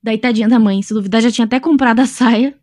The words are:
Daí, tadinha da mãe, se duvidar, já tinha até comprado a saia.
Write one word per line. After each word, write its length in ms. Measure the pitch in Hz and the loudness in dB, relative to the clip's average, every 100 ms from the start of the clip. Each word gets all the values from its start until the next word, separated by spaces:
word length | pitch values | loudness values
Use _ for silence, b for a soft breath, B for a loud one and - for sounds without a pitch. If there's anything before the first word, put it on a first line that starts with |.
Daí, 160 | 233 220 | -4 -4
tadinha 300 | 247 220 220 | -2 0 2
da 100 | 240 | 2
mãe, 240 | 214 196 | 2 0
se 100 | 202 | -4
duvidar, 300 | 220 196 220 | -6 -2 0
já 80 | 233 | 0
tinha 160 | 233 220 | 0 -2
até 120 | 247 | -2
comprado 420 | 320 285 247 226 | 0 2 2 2
a 60 | 262 | 0
saia. 480 | - 247 220 269 285 | 0 0 2 -2 -6